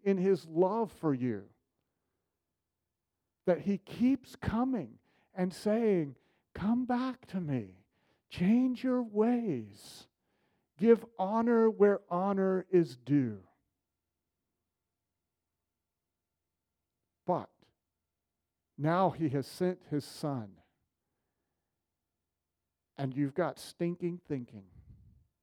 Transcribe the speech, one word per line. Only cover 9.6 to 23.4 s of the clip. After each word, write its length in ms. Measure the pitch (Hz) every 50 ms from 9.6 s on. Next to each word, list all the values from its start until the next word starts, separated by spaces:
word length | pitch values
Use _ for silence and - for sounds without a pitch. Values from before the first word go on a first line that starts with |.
| 107 101 101 - - - - - - _ _ _ _ _ _ _ _ _ _ _ _ _ _ -
Give 260 | 185 233 233 226 - - _ -
honor 500 | 190 190 214 226 233 233 240 226 226 220
where 320 | 208 185 202 208 202 - - -
honor 560 | 175 175 190 202 202 196 190 190 185 185 175 -
is 260 | 185 175 165 139 127
due." 460 | 127 - 120 147 147 131 117 104 98 90 _ _ _ _ _ _ _ _ _ _ _ _ _ _ _ _ _ _ _ _ _ _ _ _ _ _ _ _ _ _ _ _ _ _ _ _ _ _ _ _ _ _ _ _ _ _ _ _ _ _ _ _ _ _ _ _ _ _ _ _ _ _ _ _ _ _ _ _ _ _ _ _ _ _ _ _
But 240 | - 175 143 101 - _ _ _ _ _ _ _ _ _ _ _ _ _ _ _ _ _ _ _ _ _ _ _ _ _
now 360 | - 143 156 170 180 190 175
he 180 | 120 - 165 147
has 160 | 127 139 127
sent 380 | - - - 180 180 185 180 - -
his 120 | 147 147 135
son. 540 | - - - - 151 139 123 107 98 92 - _ _ _ _ _ _ _ _ _ _ _ _ _ _ _ _ _ _ _ _ _ _ _ _ _ _ _ _ _ _ _ _ _ _ _ _ _ _ _ _ _ _ _ _ _ _ _
And 180 | - 139 131 123
you've 200 | 135 143 139 -
got 240 | -